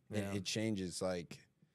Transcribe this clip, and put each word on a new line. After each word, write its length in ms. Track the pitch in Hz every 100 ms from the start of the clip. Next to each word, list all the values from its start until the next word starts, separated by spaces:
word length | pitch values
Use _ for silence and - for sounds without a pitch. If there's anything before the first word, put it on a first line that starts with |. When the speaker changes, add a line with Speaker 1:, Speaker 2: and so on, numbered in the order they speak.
| -
Speaker 1:
And 80 | 104
Speaker 2:
Yeah. 120 | 98
Speaker 1:
it 100 | 101
changes, 560 | 92 110 110 101 92 78
like, 360 | 92 90 78 - - _ -